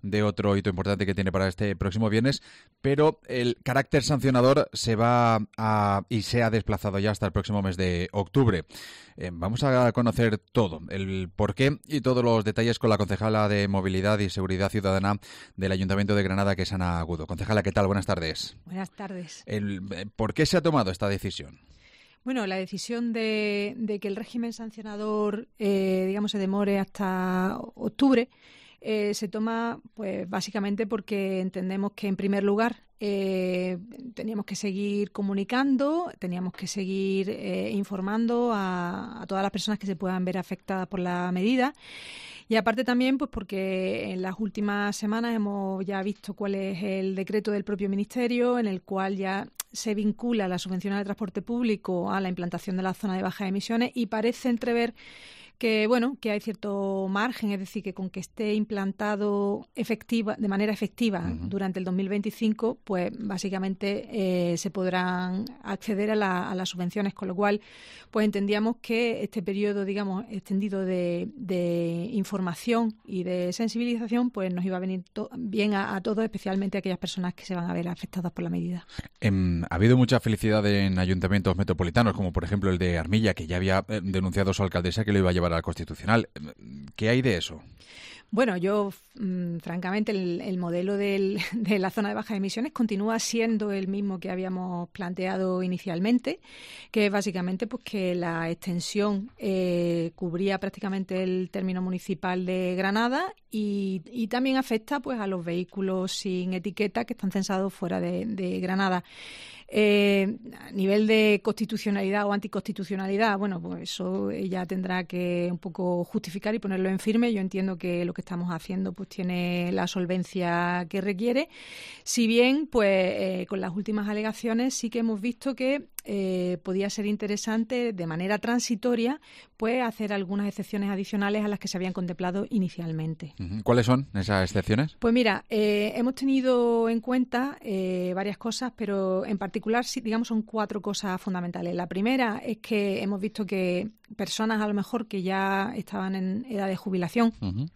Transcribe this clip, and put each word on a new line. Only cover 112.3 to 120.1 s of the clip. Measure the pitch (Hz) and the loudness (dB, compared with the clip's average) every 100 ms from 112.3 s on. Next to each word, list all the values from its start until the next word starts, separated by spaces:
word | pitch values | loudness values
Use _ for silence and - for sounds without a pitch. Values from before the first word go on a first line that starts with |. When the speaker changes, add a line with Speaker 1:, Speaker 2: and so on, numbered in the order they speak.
Speaker 2:
anticonstitucionalidad, | 202 196 202 - 196 185 190 190 196 220 196 | 0 0 -6 -4 -6 -4 -4 0 2 2 2
bueno, | 202 180 | 0 -4
pues | 170 175 170 | -6 -8 -8
eso | - 180 190 202 | -6 -2 -2 -2
ella | - 190 185 | -2 -2 -4
tendrá | 180 190 185 185 | -2 -4 -2 -2
que | 175 180 180 175 175 | -2 -2 0 0 0
un | 175 | -2
poco | 190 165 180 175 | -6 -4 0 0
justificar | 175 220 190 180 208 | 0 -4 -4 -6 -2
y | 220 | -2
ponerlo | 196 190 185 | -2 0 0
en | 190 | 0
firme. | - 220 240 | 2 2 2
Yo | 214 | 2
entiendo | 190 190 190 180 | -2 0 -2 -2
que | 180 175 | -2 0
lo | 175 | -2
que | 180 | -4
estamos | - 175 175 | -6 -4 -4
haciendo, | 165 - 185 190 | -4 -4 -4 -4
pues, | 180 190 | -4 -10
tiene | - 180 180 175 175 175 | -4 -2 0 0 0 0
la | 190 180 | 0 -2
solvencia | 196 180 | -2 -2